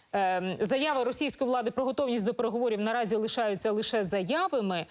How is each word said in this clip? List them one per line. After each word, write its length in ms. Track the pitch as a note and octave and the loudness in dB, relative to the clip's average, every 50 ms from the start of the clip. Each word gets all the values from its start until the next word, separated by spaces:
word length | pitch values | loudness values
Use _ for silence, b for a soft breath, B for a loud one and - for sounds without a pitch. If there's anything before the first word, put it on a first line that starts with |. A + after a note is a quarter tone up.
| B B | B B
ем, 440 | - G3+ F#3+ F#3 F#3 F3+ F#3 F#3 F3+ - | 0 0 2 2 2 0 0 -2 -2 -2
заяви 440 | G#3+ F3 C4+ C4+ D4 D#4 C#4+ C4 A#3+ | 0 0 2 2 2 0 0 0 0
російської 460 | B3+ B3 - D4+ C4+ - - C4 B3 | 0 0 0 -2 -2 -2 -2 0 0
влади 200 | B3+ B3 A3+ A#3 | 0 0 0 -2
про 140 | - B3+ C4 | -2 0 -2
готовність 400 | C4 - - C#4+ B3+ A#3+ A#3 F#3+ | 0 0 0 0 0 0 0 0
до 100 | A#3 A#3+ | 0 0
переговорів 460 | - A#3 A3+ G3+ A#3+ B3 A#3 A3 G3+ | 0 -2 0 0 0 0 0 0 0
наразі 360 | G#3 A3 A#3 B3 A#3 F#3 A3+ | 0 0 0 0 0 0 0
лишаються 560 | G#3+ G#3+ A3 - B3+ A3+ G#3 G3 E3 F#3+ A3 | 0 0 0 0 0 0 0 0 0 0 0
лише 320 | G#3 G#3+ G#3 - B3 A3 G3 | 0 0 0 0 0 0 0
заявами. 840 | F#3 G3+ G3 F#3 E3+ C#4 E4 F#4 F#4+ D4 B3 G#3 F#3+ F3+ E3 D#3 B | 0 0 -2 0 0 0 0 0 0 0 0 0 0 -2 -2 -4 B